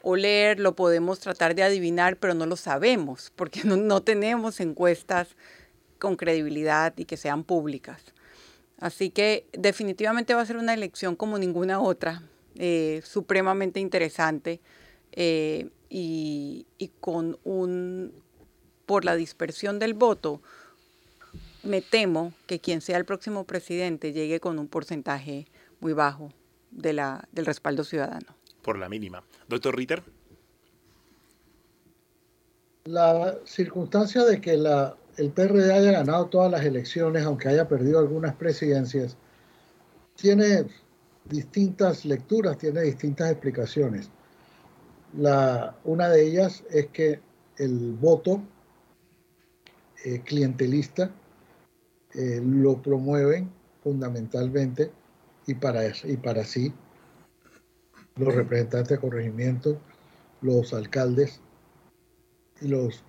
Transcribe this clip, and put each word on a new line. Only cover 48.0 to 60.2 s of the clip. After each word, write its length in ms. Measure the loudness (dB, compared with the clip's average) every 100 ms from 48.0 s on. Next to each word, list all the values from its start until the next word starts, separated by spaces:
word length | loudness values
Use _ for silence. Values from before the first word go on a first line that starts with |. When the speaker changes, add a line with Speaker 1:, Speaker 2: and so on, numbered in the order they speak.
| 4 4 2 -2 -4 _ _ _ _ _ _ _ _ _ _ _ -20 _ _ -14
Speaker 3:
eh, 180 | -8 -8 -4
clientelista, 840 | 0 0 0 0 0 -2 -4 -4 -4 _ _ _ _ _ _ _ _ _
eh, 280 | -6 -4 -2
lo 380 | 0 4 4 4
promueven 680 | 0 0 0 2 2 2 -2 -10 _ _
fundamentalmente 1080 | -4 -4 -4 -6 -6 -4 -2 0 -2 -2 -4 -4 _ _ _ _ -8
y 80 |
para 320 | -4 -2 0 -2
eso, 220 | -4 -6
y 100 | -4
para 260 | -2 -4
sí 300 | -4 -4 -4 -6 -20 _ _ _ _ _ _ _ _ _ _ _ _ -2
los 180 | 2
representantes 560 | 2 2 0 0 -2 0
de 100 | 0
corregimiento, 800 | -2 -4 -6 -2 -2 0 -2 -4 -8 _ _ _